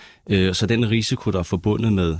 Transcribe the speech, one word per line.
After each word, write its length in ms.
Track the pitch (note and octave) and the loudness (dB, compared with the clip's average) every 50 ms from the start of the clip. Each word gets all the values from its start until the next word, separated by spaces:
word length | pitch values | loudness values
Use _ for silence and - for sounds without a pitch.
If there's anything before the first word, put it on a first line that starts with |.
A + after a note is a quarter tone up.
| - - - _ _ - | -20 -20 -20 _ _ -2
Øh, 240 | G#2 G2 F#2 F#2+ F2+ | 0 2 2 2 0
så 120 | - G#2+ | 0 0
den 240 | F2+ A2+ A2+ A#2+ G#2 | 0 0 0 2 2
risiko, 400 | A2+ A2+ A2 - C3 - - A2 | 0 0 0 -2 -4 -4 -2 -2
der 80 | F#2+ F#2 | -2 -2
er 40 | F2 | -2
forbundet 500 | - G2 E2+ - G#2+ G#2 - A#2 A2 G#2 | -2 -4 -2 0 0 0 2 2 2 2
med 240 | F#2+ F2+ E2 D#2+ E2+ | 2 2 0 -2 -4